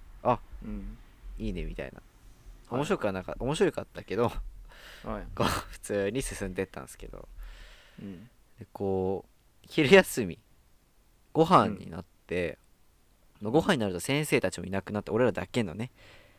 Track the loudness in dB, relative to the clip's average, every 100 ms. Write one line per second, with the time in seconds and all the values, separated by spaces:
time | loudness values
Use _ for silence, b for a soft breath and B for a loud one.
0 | -20 -4 0 0 -2 -12 -10 -8 -10 -12
1 | -18 -18 -14 -8 -6 -6 -8 -8 -10 -14
2 | -20 -20 -20 -20 -20 -20 -6 -4 0 0
3 | 0 -2 -6 -4 -2 2 2 2 -6 -10
4 | -4 0 2 0 -8 -12 -18 B B B
5 | -10 -8 -6 -2 0 0 -6 -12 -4 0
6 | 0 -2 -4 -6 -6 -4 -6 -8 -14 -14
7 | -14 -14 -14 -14 B B B B B -16
8 | -14 -12 -16 -20 -20 -20 -16 -4 0 2
9 | 2 -2 -6 _ _ _ -4 2 10 10
10 | 10 2 -4 -4 -14 -20 _ _ _ _
11 | _ _ _ 2 8 8 6 0 -8 -12
12 | -14 _ -6 -2 -2 -6 _ -20 _ _
13 | _ _ _ _ 0 2 4 2 0 -2
14 | -2 -2 2 2 2 -2 -4 -4 -4 -4
15 | 0 2 4 2 -2 -2 -2 -4 -10 B
16 | B B B